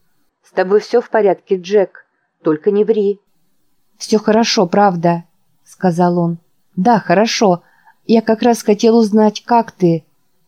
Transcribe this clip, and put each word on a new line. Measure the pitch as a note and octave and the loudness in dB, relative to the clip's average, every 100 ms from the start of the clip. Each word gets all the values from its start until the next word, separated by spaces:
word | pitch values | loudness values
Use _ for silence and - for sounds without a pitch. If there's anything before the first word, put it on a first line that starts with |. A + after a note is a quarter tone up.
| _ _ _ _ | _ _ _ _
«С | _ | _
тобой | - F#3+ G3+ | -6 -2 -2
всё | - A#3 | 0 -4
в | A#3 | -2
порядке, | A3 G3+ E3+ - F#3+ | 0 0 -2 -4 -6
Джек, | F3 G#3 F#3 - _ _ _ _ | -2 -2 -2 -6 _ _ _ _
только | D#3+ D#3 G#3 | -4 -4 -2
не | G3+ | 0
ври». | G#3+ G#3+ G3+ G3 _ _ _ _ _ _ _ - | 0 0 -2 -4 _ _ _ _ _ _ _ -18
«Всё | - G#3+ | -2 -2
хорошо, | G#3+ G#3+ A3+ - F3 | 0 0 0 -2 0
правда», | G3+ G3+ F3 E3+ E3+ - _ _ _ | 2 0 0 -2 -2 -8 _ _ _
сказал | _ - F#3 E3+ F3 F3 | _ -6 -2 0 0 0
он. | E3+ E3+ _ _ _ F3+ | -2 -6 _ _ _ -4
«Да, | G#3+ G#3+ | 0 0
хорошо. | - F3+ A3+ - G#3 F3 _ _ _ _ - | 0 0 0 0 0 0 _ _ _ _ -2
Я | A3+ | 0
как | A3 A3 | 0 0
раз | B3 A3+ | 0 0
хотел | - G#3 A#3 A#3 | -2 0 2 2
узнать, | G#3+ G#3+ G#3+ G#3 | 2 2 0 -2
как | - A#3 A3+ | -2 -2 -2
ты. | - F3 E3 - _ _ _ | -2 -2 -2 -6 _ _ _